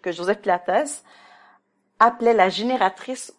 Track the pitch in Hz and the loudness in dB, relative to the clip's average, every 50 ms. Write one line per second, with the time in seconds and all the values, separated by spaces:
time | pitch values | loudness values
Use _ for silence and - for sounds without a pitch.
0 | - 185 170 175 175 190 208 208 - 196 175 180 - - 185 247 302 277 - - | -10 -8 -8 -4 -2 -4 -4 -2 -2 -2 -2 -2 -2 -2 -2 -2 -2 -4 -8 -14
1 | - _ - - - - - _ _ _ _ _ _ _ _ _ _ _ _ - | -18 _ -20 -20 -20 -20 -20 _ _ _ _ _ _ _ _ _ _ _ _ 2
2 | 226 240 240 - 233 233 226 208 185 190 185 196 220 247 254 254 190 190 - - | 4 4 2 2 2 2 4 4 4 2 2 -2 -4 -2 -2 0 0 -2 -2 -6
3 | - 254 262 - - - - | -12 -12 -10 -10 -12 -16 -16